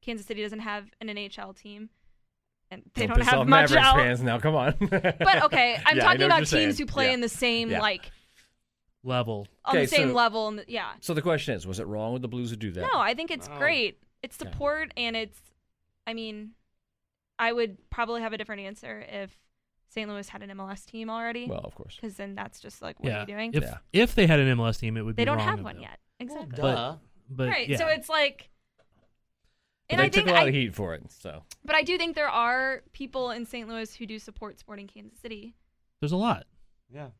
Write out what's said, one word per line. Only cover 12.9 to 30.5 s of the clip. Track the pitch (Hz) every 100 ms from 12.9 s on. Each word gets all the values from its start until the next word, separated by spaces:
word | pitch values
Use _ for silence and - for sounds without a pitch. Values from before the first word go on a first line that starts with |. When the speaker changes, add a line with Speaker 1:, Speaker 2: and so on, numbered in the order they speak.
| 415
Speaker 1:
I | 208
think | 247 330
it's | 320 180
Speaker 4:
No. | 147
Speaker 1:
great. | 285 320 214 - _ _
It's | 254 -
Speaker 2:
Okay. | 202
Speaker 1:
support, | - 285 302 311 -
and | 240 226
it's, | 220 - _ _ _ _ _ _ -
I |
mean, | 226 220 214 214 226 _ _ _ _ _ _ _ _
I | 233
would | 240 226 196 _
probably | - 233 233
have | 226
a | 214
different | 214 208
answer | 196 208 - 214 220
if | 208 196 _ _ _ _ _ _
Saint | - 214
Louis | 208 202
had | 202
an | 202
M | 196
L | 190
S | 196 -
team | 226 220
already. | 226 233 233 240
Speaker 2:
Well, | -
of | - -
course. | - -
Speaker 1:
'Cause | 220 202
then | 202 196
that's | 202 -
just | - -
like, | - -
what | -
Speaker 3:
Yeah. | 107
Speaker 1:
are |
you | 104
doing? | 208 226
Speaker 3:
If, | 151
Speaker 2:
Yeah. | 143 - _
Speaker 3:
if | 185 240 -
they | 180
had | 156
an | 135
M | 123
L | 117
S | 110
team, | 113 110
it |
would | 107 110
Speaker 1:
They |
Speaker 3:
be | 247
Speaker 1:
don't | 294
Speaker 3:
wrong | 104
Speaker 1:
have | 415
Speaker 3:
of | 208
Speaker 1:
one | -
Speaker 3:
them. |
Speaker 1:
yet. | - - _ _
Speaker 4:
Well, | 247
Speaker 1:
Exactly. | 302 185 123
Speaker 4:
duh. | 143 120 120 160 _ _ _
Speaker 3:
But, | 131 127
Speaker 1:
Right. | 277 233
Speaker 3:
yeah. | 139
Speaker 1:
So | 320
it's | 311 -
like, | 311 285 277 - _ _ _ _ _ _ _ _ _ _ _ _ _ _
Speaker 2:
But |
Speaker 1:
and | 339
Speaker 2:
they | 381
Speaker 1:
I |
Speaker 2:
took | - -
Speaker 1:
think |
Speaker 2:
a |
lot | 170
Speaker 1:
I, | 151